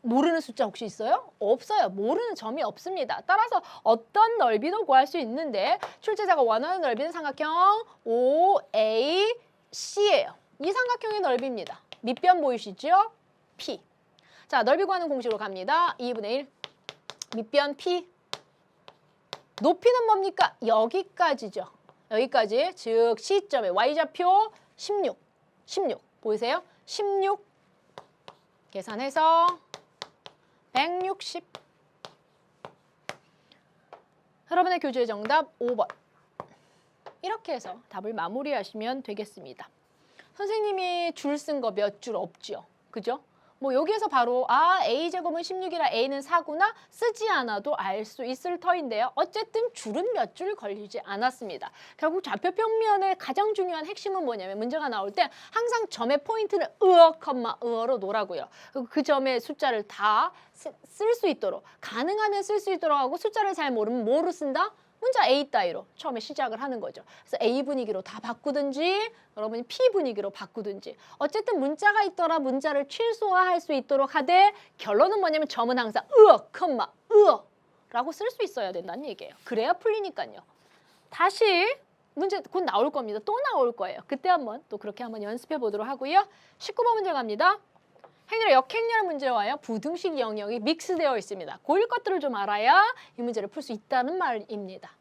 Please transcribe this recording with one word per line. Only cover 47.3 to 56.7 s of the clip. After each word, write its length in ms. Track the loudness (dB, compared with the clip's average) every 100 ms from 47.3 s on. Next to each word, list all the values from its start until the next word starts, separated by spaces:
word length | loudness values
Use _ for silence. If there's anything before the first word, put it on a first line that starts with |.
않아도 440 | 0 0 -4 -4 -4
알 280 | -4 -6
수 200 | -8 -10 -8
있을 340 | -6 -6 -2
터인데요. 520 | 0 0 -2 -2 -2
어쨌든 580 | 0 -2 -2 -4 -4 -4
줄은 400 | -6 -6 -4 -2
몇 220 | -2 -4
줄 200 | -4 -8 -6
걸리지 440 | -8 -10 -10 -12
않았습니다. 720 | -10 -2 -2 -4 -12 -12 -12 -16 -20 -4
결국 260 | -2 -2
좌표 280 | -4 -4 -2
평면의 680 | -2 0 0 2 2 2 -2
가장 380 | -4 0 0
중요한 320 | 0 -2 -4 -8
핵심은 380 | -8 -6 -4
뭐냐면 340 | -4 -6 -8 -6
문제가 320 | -4 -4 -4
나올 220 | -4 -4
때 180 | -2 -2 -4 -6
항상 380 | -4 -2 -2 -4
점의 360 | -4 -2 -2
포인트는 420 | -2 -4 -2 -2 -4